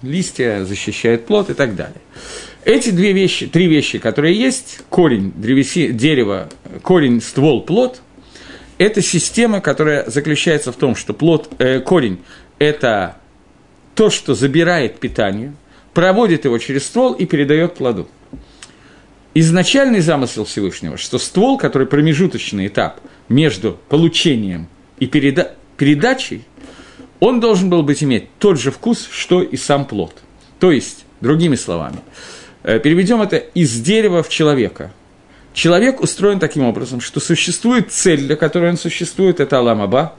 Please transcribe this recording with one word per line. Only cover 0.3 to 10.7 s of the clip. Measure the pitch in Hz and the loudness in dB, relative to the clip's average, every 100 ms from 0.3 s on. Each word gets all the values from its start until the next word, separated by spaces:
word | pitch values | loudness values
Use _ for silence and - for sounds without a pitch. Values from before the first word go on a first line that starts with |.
| - 120 101 | -4 -2 -2
защищают | 95 101 - - 117 117 - | -4 -8 -8 -2 0 0 0
плод | 208 196 | 0 0
и | |
так | 139 135 95 | -2 -4 -4
далее. | 69 - - - - - - - | -10 -14 -20 -20 -18 -18 -18 -4
Эти | - 233 240 | 0 2 2
две | 175 208 | 2 2
вещи, | 190 185 - 123 | 2 0 -2 -2
три | 165 180 | 2 4
вещи, | 151 - 113 | 2 0 -4
которые | 113 147 156 208 | -4 0 0 2
есть, | 262 262 - - - | 0 -2 -8 -18 -4
корень, | - 165 113 95 85 | 2 2 2 -2 -4
древеси-, | 110 135 131 180 139 | 0 0 2 0 -2
дерево, | 113 147 139 104 95 78 - - - | 0 0 2 0 -2 -8 -16 -18 -6
корень, | - 185 135 120 | 2 4 4 2
ствол, | - - 151 113 | -2 0 2 2
плод, | - 196 254 - - - - - - - - - | 0 0 0 -4 -20 -20 -20 -20 -20 -20 -12 -2
это | 208 214 | 0 0
система, | - 170 - - 233 202 | 0 -2 -2 0 0 0
которая | 160 139 156 143 - | -2 0 0 0 -2
заключается | 127 147 147 175 147 139 | -4 -2 -2 0 -2 -2